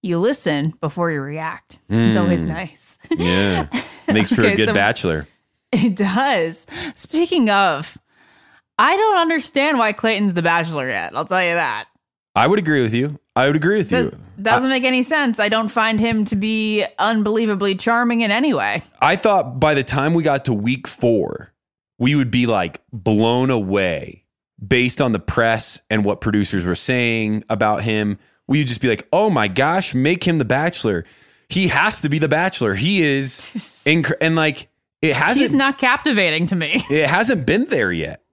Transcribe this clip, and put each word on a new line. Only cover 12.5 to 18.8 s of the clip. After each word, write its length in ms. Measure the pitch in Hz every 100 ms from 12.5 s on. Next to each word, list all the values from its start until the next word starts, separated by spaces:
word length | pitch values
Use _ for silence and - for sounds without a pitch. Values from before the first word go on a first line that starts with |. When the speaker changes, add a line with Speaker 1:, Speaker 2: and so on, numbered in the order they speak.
| 208
Speaker 2:
agree 240 | 160 151
with 100 | 117
you. 260 | 117 139 143 _ -
I 100 | 131
would 100 | 151
agree 220 | 160 214
with 120 | 202
Speaker 1:
That 140 | 190
Speaker 2:
you. 140 | - - - -
Speaker 1:
doesn't 280 | 208 240 262
Speaker 2:
I 40 |
Speaker 1:
make 100 | 262
any 180 | 254 254
sense. 360 | 254 311 269 220
I 80 | 208
don't 200 | 220 220
find 300 | 233 220 220
him 240 | 233 220 208
to 100 | 202
be 480 | 214 220 214 214 - -
unbelievably 800 | 202 220 214 220 226 202 202 190
charming 440 | - 233 240 233
in 80 | 226
any 220 | 214 294
way. 300 | 180 104 113